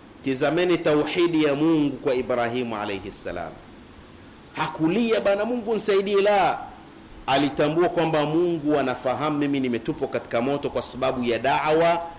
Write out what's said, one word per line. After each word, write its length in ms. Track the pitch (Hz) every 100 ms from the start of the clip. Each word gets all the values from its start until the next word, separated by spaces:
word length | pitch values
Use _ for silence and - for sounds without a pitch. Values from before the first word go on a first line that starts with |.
| - -
Tizameni 540 | 135 131 147 160 180 165
tauhidi 680 | 165 151 147 185 170 160
ya 120 | 151 139
Mungu 420 | 160 160 143 127
kwa 160 | 143 127
Ibrahimu 600 | 120 123 117 123 120 107
alayhi 360 | 104 98 98
salam. 400 | - 92 87 80 - - - - - - - - - -
Hakulia, 680 | - 156 - 160 196 233 214
"Bana, 240 | 196 202 226
Mungu 280 | 247 214
nisaidie," 480 | 214 196 196 196 196
la, 380 | 202 202 160 - - - - - - - -
alitambua 600 | 139 147 147 151 165 175
kwamba 360 | 170 160 156 147
Mungu 520 | 156 175 170 143 151
anafahamu 580 | 127 123 131 123 151 147
mimi 220 | 143 139
nimetupwa 480 | 127 117 - 151 131
katika 340 | 123 - 120
moto 280 | 131 143 135
kwa 120 | 127
sababu 420 | - 123 127 131
ya 160 | 120 113
da'wa, 600 | 131 147 151 156 170 170 -